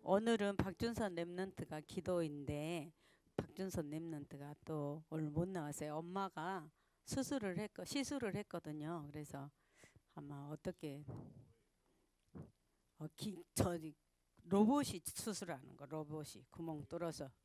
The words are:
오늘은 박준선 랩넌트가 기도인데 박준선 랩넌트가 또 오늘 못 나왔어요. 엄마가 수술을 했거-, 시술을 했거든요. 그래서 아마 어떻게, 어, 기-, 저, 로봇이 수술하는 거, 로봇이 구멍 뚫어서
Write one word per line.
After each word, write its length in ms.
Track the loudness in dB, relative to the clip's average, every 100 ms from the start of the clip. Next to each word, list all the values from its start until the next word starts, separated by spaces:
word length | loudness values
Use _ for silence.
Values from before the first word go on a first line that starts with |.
오늘은 540 | 6 6 8 4 4 2
박준선 580 | 0 2 -2 2 0 0
랩넌트가 680 | -2 -2 -4 -4 -6 -6 -4
기도인데 1040 | -4 2 2 2 0 -2 0 0 -2 -4 -12 -20 -20 _ -4
박준선 540 | -4 -4 -2 -2 -2
랩넌트가 640 | -2 -4 -6 -6 -10 -10 -10
또 380 | -4 -2 0 -4 -4
오늘 200 | -2 2
못 180 | 2 2
나왔어요. 480 | 0 -4 -4 -4 -4
엄마가 760 | -4 -2 -2 -2 -4 -4 -6 _ _ _
수술을 540 | -4 -2 0 0 0 0
했거-, 260 | -2 -4
시술을 500 | -2 -2 0 0 0 -2
했거든요. 680 | -2 -6 -4 -4 -2 -4 -4
그래서 400 | -8 -6 -8 -8 _ _ _ -20 -20 _
아마 320 | -12 -10 -8 -8
어떻게, 560 | -4 -4 -4 -6 -6 -8 -10 -12 -16 -20 -20 _ _ _ _ _ _ _ -14 -14 _ _ _ _ _
어, 80 | -10 -4
기-, 260 | -4 -4 -2
저, 220 | 4 4 4 -4 -10 _ _ _ -20
로봇이 560 | 4 8 10 10 6 0
수술하는 720 | -4 -4 -4 -2 -2 -6 -8 -12
거, 80 | -6
로봇이 580 | -4 -2 -4 -4 -10 -14
구멍 340 | -6 -4 -4 -4
뚫어서 440 | -2 -2 -2 -8 -10